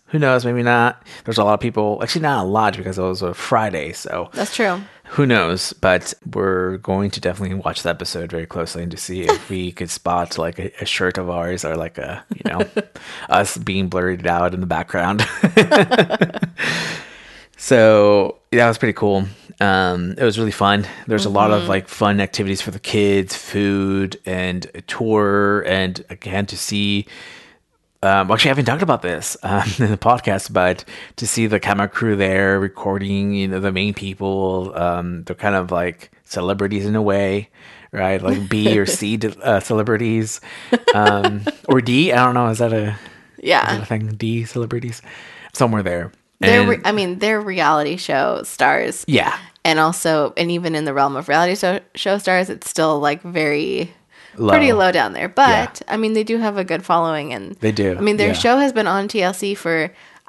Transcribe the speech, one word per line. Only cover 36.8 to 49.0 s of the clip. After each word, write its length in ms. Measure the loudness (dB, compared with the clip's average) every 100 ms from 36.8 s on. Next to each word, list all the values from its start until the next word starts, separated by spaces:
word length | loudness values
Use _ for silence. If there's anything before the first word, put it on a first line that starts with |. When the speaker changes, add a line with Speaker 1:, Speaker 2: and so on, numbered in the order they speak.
| -2
Speaker 1:
in 80 | 0
a 60 |
way, 440 | 2 2 0 -2 -6 _ -20 -20 -14
right? 320 | -4 -2 0
Like 260 | 0 -2 0
B 260 | 0 2 2
or 80 | 2
C 300 | -2 -2 -2
Speaker 2:
<laughs> 0 |
Speaker 1:
de-, 200 | -4 -4 0
uh, 140 | 0
celebrities, 840 | 2 0 2 0 0 0 -2 -6 -14 -20 -2 0 2 4
um, 480 | 4 4 0 -2 -6 -8 2
or 140 | 2
D. 320 | 4 2 4
I 140 | 4 4
don't 80 |
know. 140 | 4 2
Is 100 | 2
that 160 | 2
a, 240 | 2 -2 -6 -12 -20 _ -10
Speaker 2:
Yeah. 320 | 0 2 2
Speaker 1:
is 40 | -2
that 60 |
a 20 | -2
thing? 220 | -4 -4 -4
D 300 | -2 -2 -4
celebrities, 580 | -6 -4 -4 -6 -10 -14 -20 -20 -20 -16
somewhere 300 | 0 2 2
there. 280 | 0 -4 -6 -12 _ _
Speaker 2:
They're 220 | 4 6
Speaker 1:
And 80 | 4
Speaker 2:
re-, 120 | 2
I 80 | 0
mean, 280 | 0 -2 0
they're 200 | 0 0
reality 580 | -2 0 2 2 0 -4
show 440 | -2 0 0 -2
stars. 640 | -6 0 2 2 0 -6